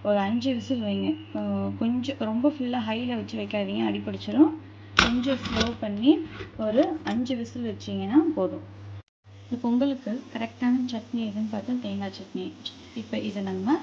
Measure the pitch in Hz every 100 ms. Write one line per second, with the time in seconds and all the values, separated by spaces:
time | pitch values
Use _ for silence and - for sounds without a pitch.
0 | 202 208 196 233 254 240 202 262 214 196
1 | 196 311 - - 208 202 196 202 226 247
2 | 247 - 220 220 269 294 247 247 220 220
3 | 247 240 208 220 208 208 196 202 226 202
4 | 208 196 - 220 330 320 - - - -
5 | 233 240 247 254 - 233 220 233 214 202
6 | 240 359 - - - - 220 220 359 311
7 | - 220 247 254 233 247 233 202 - 196
8 | 190 262 339 - 185 - - - - -
9 | - _ _ - - 240 240 240 277 262
10 | - 240 - 226 226 - 247 254 247 233
11 | 214 233 226 202 214 214 196 247 220 196
12 | 196 190 190 185 185 - - - - 240
13 | 214 214 208 202 196 190 202 311